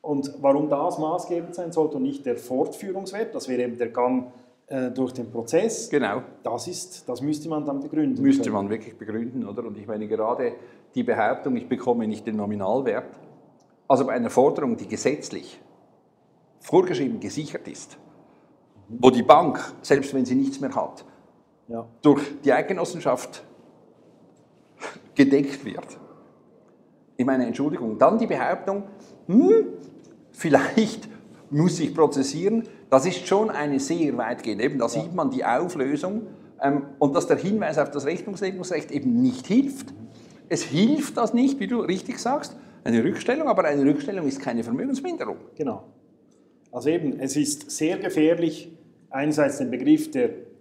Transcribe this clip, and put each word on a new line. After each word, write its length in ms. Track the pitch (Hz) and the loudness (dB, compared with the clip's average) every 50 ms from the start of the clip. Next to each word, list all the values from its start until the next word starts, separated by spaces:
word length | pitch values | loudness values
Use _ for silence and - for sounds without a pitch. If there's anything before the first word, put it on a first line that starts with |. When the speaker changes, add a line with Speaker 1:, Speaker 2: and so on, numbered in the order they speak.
Speaker 1:
Und 320 | - 151 147 139 135 - - - | -4 -2 -2 -2 -2 -4 -8 0
warum 260 | - 139 - 156 151 147 | 2 4 4 4 2 0
das 300 | 143 139 156 180 170 151 | 0 0 0 -2 -2 -2
maßgebend 560 | 156 156 170 180 - - 175 170 165 170 - | -4 -2 -2 -4 -4 -4 -4 -4 -4 -6 -10
sein 180 | 185 175 165 | -8 -8 -4
sollte 240 | 165 160 156 151 147 | 0 0 0 0 0
und 60 | 135 | -2
nicht 240 | 127 139 139 - - | -4 -4 -4 -6 -4
der 100 | 127 120 | -4 -4
Fortführungswert, 960 | 117 - - 127 131 160 - - - 208 196 185 196 196 185 190 208 - - - | -4 -4 -4 0 0 0 -2 -2 -10 -8 -8 -8 -8 -8 -8 -6 -6 -6 -6 -6
das 140 | 135 - 131 | -10 -6 -4
wäre 140 | 127 120 | -2 -2
eben 160 | 123 123 113 117 | -2 -4 -2 -4
der 100 | 120 113 | -6 -4
Gang, 440 | - 123 123 127 131 127 127 - - - - _ _ _ _ | 0 0 0 2 2 0 -4 -6 -16 -20 -20 _ _ _ _
äh, 240 | - 139 131 127 123 | -8 -6 -4 -4 -4
durch 220 | 117 131 131 120 | -2 -2 -4 -4
den 180 | - 120 117 113 | -4 -8 -12 -8
Prozess. 580 | - 117 113 - - 165 208 226 - - - - | -8 -8 -4 2 2 2 2 2 -2 -4 -6 0
Speaker 2:
Genau. 320 | - 147 123 101 101 127 123 - - - | 0 0 2 2 -2 -4 -6 -10 -20 -10
Speaker 1:
Das 240 | - 117 113 117 - - | -6 -6 -6 -6 -6 -8
ist, 400 | 180 - - - - - - - | -10 -10 -12 -14 -16 -16 -10 -8
das 120 | 123 117 | -8 -4
müsste 260 | 135 147 151 147 151 165 | -2 -4 -4 -4 -4 -6
man 160 | 156 151 139 | -6 -4 -4
dann 160 | 139 139 139 | -4 -4 -4
begründen 400 | 139 147 - 156 151 135 123 117 | -6 -4 -2 0 0 0 0 4
Speaker 2:
Müsste 200 | 135 139 135 139 - | 4 6 6 6 4
Speaker 1:
können. 100 | 127 107 | 0 -2
Speaker 2:
man 140 | 101 98 101 | -2 -2 -2
wirklich 260 | 110 113 - 117 107 | -4 -6 -6 -14 -16
begründen, 500 | - 113 107 107 110 117 123 127 131 113 98 | -12 -10 -6 -6 -6 -6 -6 -6 -8 -8 -6
oder? 160 | 107 120 117 | -8 -8 -8
Und 140 | 113 104 107 | -8 -10 -12
ich 80 | 101 | -10
meine, 200 | 117 107 107 107 104 | -8 -6 -6 -4 -2
gerade 440 | 110 110 107 113 123 135 127 120 - - - - - - _ _ _ | -2 0 0 0 0 0 -2 -4 -4 -6 -16 -20 -20 -20 _ _ _
die 80 | 127 | -2
Behauptung, 540 | 117 - - - 107 110 131 - - 147 127 | 0 0 2 2 2 2 0 0 -2 -2 -2
ich 120 | 117 - - | -2 -2 -4
bekomme 380 | 127 - - 127 120 117 110 | -4 -2 2 0 2 2 2
nicht 200 | 107 107 104 - | -2 -4 -4 -6
den 100 | 117 107 | -6 -4
Nominalwert, 680 | 107 104 104 107 101 95 95 113 131 139 120 101 127 - - - - - - - - _ _ _ _ _ _ _ _ _ | -2 -2 -4 -4 -2 0 0 0 2 2 0 -2 -2 -4 -8 -18 -20 -20 -20 -20 -20 _ _ _ _ _ _ _ _ _
also 200 | _ 139 123 135 | _ -6 -4 -4
bei 60 | 127 113 | -2 -2
einer 160 | 123 117 110 | -4 -4 0
Forderung, 460 | - 127 131 151 160 - 151 127 113 | 2 2 2 2 2 0 -2 -4 -4
die 120 | - 98 92 | -6 -6 -10
gesetzlich 720 | 110 - - - 151 - - - 101 87 - - - - - - _ _ _ _ _ _ _ _ _ _ _ _ _ _ _ _ _ _ | -10 -4 -2 -2 -2 -2 -8 -12 -12 -12 -14 -14 -20 -20 -20 -20 _ _ _ _ _ _ _ _ _ _ _ _ _ _ _ _ _ _
vorgeschrieben 600 | - - - 180 190 - 165 147 143 123 113 104 | -8 4 4 4 4 4 0 -2 -2 -2 -4 -6
gesichert 480 | - 98 - 147 156 - - - - - | -8 -8 -6 -8 -8 -8 -10 -12 -12 -12
ist, 300 | - - - - - - - - - - - _ _ _ _ _ _ _ _ _ _ - - - | -16 -16 -18 -20 -20 -20 -20 -20 -20 -20 -20 _ _ _ _ _ _ _ _ _ _ -20 -18 -14
wo 220 | 113 123 120 131 | -4 2 2 4
die 120 | 117 117 | 4 4
Bank, 380 | 110 - 147 151 175 151 - - - - - - | 6 6 6 6 6 2 -2 -4 -8 -12 -14 -16
selbst 320 | - - - 139 135 - 139 | 0 2 2 2 2 -2 -2
wenn 100 | 135 123 | -2 -2
sie 100 | 127 127 | 0 0
nichts 240 | 135 139 135 - - | 0 0 0 -2 -4
mehr 140 | 143 123 117 | -8 -4 -4
hat, 300 | 117 90 - - - - - - - _ _ _ _ _ _ _ _ _ - | -4 -4 -4 -8 -16 -20 -20 -20 -20 _ _ _ _ _ _ _ _ _ -12
Speaker 1:
Ja. 180 | 117 113 113 113 - _ | -10 -10 -10 -12 -18 _
Speaker 2:
durch 220 | - 151 139 139 - - - - | 6 6 6 6 2 -8 -10 -2
die 100 | - 139 | 2 4
Eigenossenschaft 920 | 123 139 156 - 196 175 170 - 185 165 147 143 123 127 - - - - - - - - - - _ _ _ _ _ _ _ - _ _ - _ _ _ _ _ _ _ _ _ _ _ - - - - _ - - | 4 4 2 -2 -2 -2 -2 -4 -6 -4 0 0 0 0 -2 -14 -16 -18 -20 -20 -20 -20 -20 -20 _ _ _ _ _ _ _ -20 _ _ -20 _ _ _ _ _ _ _ _ _ _ _ -14 -14 -14 -16 _ -6 4
gedeckt 500 | - 139 139 139 135 135 - - - - | 6 6 8 6 4 4 0 -6 -10 -10
wird. 340 | 104 - - - - - - - - - - - - _ _ _ _ _ _ _ _ _ _ _ _ _ _ _ _ _ | -10 -10 -10 -12 -14 -18 -20 -20 -20 -20 -20 -20 -20 _ _ _ _ _ _ _ _ _ _ _ _ _ _ _ _ _
Ich 100 | - 123 | -2 0
meine, 200 | 135 135 131 123 | 2 2 2 0
Entschuldigung, 520 | 113 110 - 139 151 151 - 120 110 107 - | 0 -2 -2 -2 -2 -2 -2 -4 -6 4 6
dann 200 | 131 160 202 226 | 6 6 6 4
die 80 | 226 | 2
Behauptung, 580 | - 165 131 123 131 185 185 - 196 196 202 202 - - - - - - - - | 0 0 0 0 0 -2 -2 -2 -4 -4 -4 -6 -10 -16 -20 -20 -20 -20 -18 -4
hm, 400 | - 175 233 330 381 440 453 415 - - - - - - - - - - - - - | 4 6 8 8 10 8 6 6 2 -6 -12 -16 -20 -20 -20 -20 -20 -20 -20 -20 -20
vielleicht 800 | - - - 170 139 - - - - 220 220 214 - - - - - - - - - - - - | -14 -4 2 6 6 6 6 4 2 2 2 2 -2 -8 -12 -16 -18 -20 -20 -20 -20 -20 -12 -2
muss 280 | 143 147 165 180 - - | 2 4 4 4 4 2
ich 140 | 156 - - | -2 -2 4
prozessieren, 720 | 160 156 143 - 139 131 135 - 160 175 202 226 226 226 - - - - - | 4 4 4 4 0 -2 -2 -2 -2 0 2 2 0 -2 -4 -14 -20 0 4
das 160 | 131 135 165 | 4 6 6
ist 200 | 185 175 - - | 4 -2 -2 0
schon 240 | - 190 202 220 214 | 2 4 4 4 2
eine 280 | - 147 151 147 139 135 | 0 -2 0 0 0 0
sehr 360 | 135 - 170 165 160 143 120 | 0 0 0 0 2 0 0
weitgehende, 480 | 120 113 113 127 - - 117 104 98 123 | -2 -2 -2 -4 -4 -4 -4 -2 0 0
eben, 140 | 147 151 131 | 0 2 0
da 80 | 117 | -2
Speaker 1:
Ja. 20 | 117 - - | 0 0 -4
Speaker 2:
sieht 120 | - - 180 | -4 -2 -2
man 160 | 180 156 131 | -2 0 0
die 140 | - 127 - | 0 0 0
Auflösung, 840 | 104 120 135 175 175 - 156 127 135 147 147 180 185 208 226 220 - - - - - - - | 2 2 2 0 -2 -2 -2 0 0 0 -2 -2 -4 -4 -6 -8 -8 -16 -20 -20 -20 -8 -2
ähm, 220 | - 139 147 143 - - - - | 0 0 0 0 -2 -6 -2 0
und 160 | 151 143 143 | 0 2 4
dass 120 | 170 165 | 2 2
der 100 | - 151 | 2 2
Hinweis 420 | 131 135 190 208 214 185 156 156 156 | 2 2 -2 0 0 0 0 0 0
auf 120 | 143 139 | 0 0
das 160 | - 147 123 | -2 -4 -4
Rechnungslegungsrecht 840 | 143 170 175 - 214 196 - 202 185 190 180 175 - 180 156 151 - | -4 -4 -4 -6 -10 -8 -4 -6 -6 -6 -6 -6 -4 -4 -6 -4 -4
eben 300 | - 147 139 127 117 120 | -6 -2 0 2 4 4
nicht 260 | 127 127 117 - - | 4 4 2 -2 -2
hilft. 420 | - 196 254 277 - - - - - - - - - - - - - - - - - | 2 4 4 4 2 -4 -10 -14 -14 -16 -16 -18 -18 -20 -20 -20 -20 -20 -20 -6 -4
Es 140 | 165 147 | -4 -4
hilft 540 | - - 131 160 202 247 302 302 - - - | -2 -2 2 4 4 4 4 2 0 -4 -2
das 180 | - 233 214 - | -2 0 2 2
nicht, 260 | 240 262 277 277 - | 4 4 2 2 0
wie 60 | 202 | -4
du 140 | 196 247 233 | -2 -2 -2
richtig 380 | - - 190 185 - - 240 - | 0 0 -2 -4 -4 -10 -10 -4
sagst, 380 | - 233 269 302 - - - - - - - - - | -2 -2 -2 -2 -4 -8 -16 -20 -20 -20 -20 -8 -2
eine 200 | - 117 117 113 | 2 2 4 4
Rückstellung, 440 | 170 214 - - - 254 311 320 269 | 2 0 0 0 0 0 0 2 2
aber 160 | 208 185 175 | 2 4 4
eine 200 | 156 147 143 135 | 2 4 4 4
Rückstellung 420 | 139 147 143 - - 196 190 160 | 4 4 2 0 -4 -4 -2 -2
ist 140 | 135 131 - | -2 -4 -4
keine 240 | - 135 117 117 113 | -6 -4 -2 -2 -2
Vermögensminderung. 720 | 117 117 143 233 269 269 - - 370 339 - 123 107 87 - - - - | -2 -2 -2 -2 -2 -2 -4 -4 -6 -6 -4 -6 -6 -6 -10 -12 -20 -8
Speaker 1:
Genau. 300 | - 151 131 110 101 104 - _ _ _ _ _ _ _ _ _ _ _ _ _ _ _ _ | -6 -4 -4 -4 -6 -10 -18 _ _ _ _ _ _ _ _ _ _ _ _ _ _ _ _
Also 180 | - 123 120 147 | -12 -2 0 0
eben, 300 | 165 175 160 139 120 - | 0 2 0 -2 -4 -4
es 160 | - 135 135 | -6 -4 0
ist 340 | 147 147 143 - - - - | 0 0 0 -2 -6 -10 -12
sehr 280 | - - 156 160 190 190 | -6 -2 -2 -2 -2 -2
gefährlich, 760 | 202 180 - 156 151 160 170 165 170 160 - - - - - - - - _ _ _ _ | -4 -2 2 4 4 4 4 4 0 -2 -2 -6 -14 -16 -20 -20 -20 -20 _ _ _ _
einerseits 480 | - 135 143 151 147 151 147 135 - - | -6 -2 -2 0 2 2 2 2 2 -2
den 120 | 135 120 | -4 -4
Begriff 400 | 123 120 127 147 156 151 151 - | -4 0 6 6 6 6 4 -4
der 200 | - 131 120 - - - - - - - | 0 0 0 0 0 -6 -16 -20 -20 -20